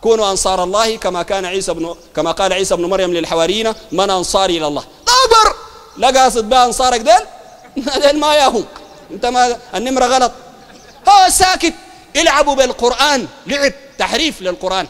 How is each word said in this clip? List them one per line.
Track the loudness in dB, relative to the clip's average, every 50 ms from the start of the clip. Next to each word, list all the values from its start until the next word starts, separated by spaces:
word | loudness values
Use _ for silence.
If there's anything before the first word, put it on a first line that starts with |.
"كونوا | 2 2 2 2 2 -2
أنصار | -2 -2 -2 -2 -2 -2 -2
الله | -2 -2 -2 -2 -2 -2
كما | -4 -6 -6 -4 -4 -4
كان | -4 -4 -4 -4
عيسى | -4 -6 -6 -4 -6
ابن، | -6 -6 -6 -10 -10 -14 -18 -12 _
كما | -4 -4 -4 -2
قال | -2 -2 -2 0
عيسى | -2 -2 -2 -2
ابن | -2 -2
مريم | -2 -2 -2 -2 -2 -2
للحواريين، | -4 -4 -2 -2 0 0 0 0 -2 -2 -4 -6 -6 -12 -8 -4
من | -2 -2 0
أنصاري | 0 -2 -4 -4 -4 -2 -2 -2 -2 -2
إلى | -4
الله". | -4 -6 -6 -10 -12 -20 -10 -2
دبر! | 0 2 2 4 4 4 4 4 4 0 -4 -14 -20 -20 -20 -20 -20 -10
لا | -2 0 2 4 4 4
قاصد | 4 2 0 -2 0
بها | 2 2 2
أنصارك | 2 2 0 0 0 0 0
ديل. | 2 4 4 4 4 -2 -16 -20 -20 -20 -20 -20 -20 -14 -12
<laughs> | -8 -6 -4 -4 2 2
ديل | 2 2 4
ما | 2 2 2
ياهم. | 4 2 2 0 -2 -6 -6 -12 -20 -20 -20 -20 -20 -20 -18
أنت | -14 -6 -6
ما، | -2 0 2 0 0 0 -4 -10 -10 -8
النمرة | -6 -4 -2 0 0 0
غلط. | 2 2 2 0 0 -2 -6 -20 -20 -20 -20 -20 -20 -20 -20 -20 -20 -20 -4 2 4
هو | 6 6 6 4
ساكت. | 4 2 2 2 2 0 -2 -4 -4 -4 -18 -20 -20 -20 -20 -6 -4
يلعبوا | 0 0 2 2 2 2 2 2
بالقرآن، | 2 0 0 0 -2 -2 -2 0 0 0 0 0 0 -2 -6 -12 -18 -8
لعب، | -6 -4 -2 -2 -2 -2 -4 -20 -20 -8 -6
تحريف | -6 -4 -2 -2 -2 -2 -4 -6 -8
للقرآن. | -8 -8 -6 -6 -4 -4 -4 -6 -6